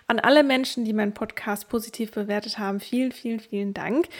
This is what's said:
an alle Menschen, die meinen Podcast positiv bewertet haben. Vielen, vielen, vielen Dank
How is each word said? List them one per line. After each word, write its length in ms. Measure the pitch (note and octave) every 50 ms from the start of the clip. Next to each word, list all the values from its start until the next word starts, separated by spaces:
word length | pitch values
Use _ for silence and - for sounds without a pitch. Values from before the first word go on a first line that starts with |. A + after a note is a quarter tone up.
| -
an 120 | - - -
alle 220 | - - C#4 D4+ D4
Menschen, 420 | C#4 C4 B3+ C4+ - - - A#3+
die 80 | A3 G#3+
meinen 220 | G#3+ G#3+ G#3 G#3
Podcast 560 | - - G#3+ - - - - G#3 G#3 - -
positiv 400 | - A#3 A3 - - - A#3 G#3+
bewertet 480 | - A3 G#3 G3+ G3+ G#3 G3+ - - -
haben. 200 | G#3+ G3 G3 G3+
Vielen, 320 | - - - B3 C4 B3+
vielen, 300 | B3 - - A#3 A3+ A3+
vielen 320 | G#3+ - - G3+ G3+ G3+ G3+
Dank 360 | - - D#3+ G#3 C#4+ F4 - - -